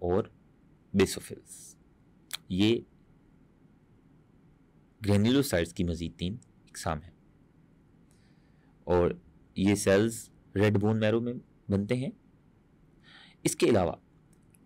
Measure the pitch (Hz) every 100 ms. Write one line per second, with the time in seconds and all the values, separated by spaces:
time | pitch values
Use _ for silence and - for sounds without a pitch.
0 | 87 95 - - _ _ _ _ _ 98
1 | 95 - - - - - - - _ _
2 | _ _ - - - 90 104 117 - _
3 | _ _ _ _ _ _ _ _ _ _
4 | _ _ _ _ _ _ _ _ _ -
5 | 101 101 110 139 135 87 85 - 87 82
6 | 82 - 87 123 - _ _ - 85 80
7 | - - _ _ _ _ _ _ _ _
8 | _ _ _ _ _ _ _ _ - 90
9 | 87 - - - _ - 98 101 101 98
10 | 113 113 - _ _ 98 104 104 107 110
11 | 107 113 120 127 - _ - 98 104 123
12 | 139 - _ _ _ _ _ _ _ _
13 | - - - _ - - 160 107 85 -
14 | _ _ _ _ _ _